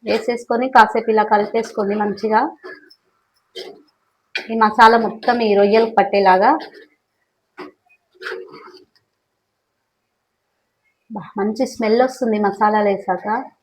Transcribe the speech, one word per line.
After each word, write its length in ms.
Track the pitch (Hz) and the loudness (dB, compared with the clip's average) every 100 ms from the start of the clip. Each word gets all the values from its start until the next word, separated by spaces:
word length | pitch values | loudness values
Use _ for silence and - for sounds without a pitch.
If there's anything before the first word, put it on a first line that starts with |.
| 226 | -2
వేసేసుకొని 580 | 220 220 240 - 233 262 | -4 -2 -6 -4 -4 4
కాసేపు 340 | 254 214 226 226 | 6 6 2 -2
ఇలా 100 | 220 214 | 0 2
కలిపేసుకోండి 640 | 214 208 226 220 - 202 208 | 0 0 -4 -6 -6 -4 -2
మంచిగా. 380 | 208 202 220 220 285 - - - _ _ _ _ _ _ _ - - - _ _ _ _ _ - - | -4 -4 -2 0 -2 -8 -20 -20 _ _ _ _ _ _ _ -20 -20 -20 _ _ _ _ _ -14 -8
ఈ 40 | 226 | 0
మసాలా 360 | 214 214 226 226 214 | 0 6 6 6 0
మొత్తం 300 | - - 240 220 | -4 -2 0 2
ఈ 20 | 202 | 2
రొయ్యలకు 360 | 202 220 226 - | 4 4 2 0
పట్టేలాగా. 520 | 196 202 190 185 214 285 - - - _ _ _ _ _ _ _ - _ _ _ _ _ - - - - - - _ _ _ _ _ _ _ _ _ _ _ _ _ _ _ _ _ _ _ _ _ _ _ | 0 2 2 4 4 0 -4 -20 -20 _ _ _ _ _ _ _ -20 _ _ _ _ _ -14 -12 -14 -20 -20 -20 _ _ _ _ _ _ _ _ _ _ _ _ _ _ _ _ _ _ _ _ _ _ _
బా, 80 | 208 170 - | -16 -14 -6
మంచి 240 | 202 220 262 | -6 -4 -6
స్మెల్ 280 | - 220 226 254 | -4 -2 2 0
వస్తుంది 320 | 262 240 214 202 | -2 -4 -2 -2
మసాలాలు 420 | 196 214 214 208 | 0 0 2 0
వేసాక 340 | 196 - 180 196 220 - _ | -2 -4 -6 -4 -8 -8 _